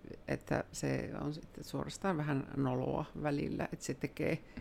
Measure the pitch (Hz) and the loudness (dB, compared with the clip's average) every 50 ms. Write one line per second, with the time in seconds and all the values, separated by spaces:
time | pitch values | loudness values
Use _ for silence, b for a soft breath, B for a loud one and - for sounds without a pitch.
0 | - - - - - - - - - - - - - - - - - 139 135 131 | -12 -12 -14 -10 -2 -2 -2 -2 2 2 2 2 2 0 -4 -2 0 2 2 2
1 | - - - - 143 147 151 165 - - - - - - - 139 - 143 - - | 0 -2 -2 -2 -2 -2 -2 -4 -8 -12 -12 -12 -8 -4 -2 -2 -2 -2 -4 0
2 | - 196 185 151 151 151 143 135 - - - 135 135 131 127 127 131 135 139 147 | 2 2 2 2 2 2 2 2 0 0 2 2 4 4 4 4 2 4 2 2
3 | 151 - - 165 151 151 143 143 - - - - 151 - - - - - - - | 0 0 -4 0 0 2 2 2 2 0 2 0 0 -2 -2 -4 -2 -4 -2 -2
4 | - 139 - - - - 160 - B B B B | -2 -4 0 2 2 2 2 2 B B B B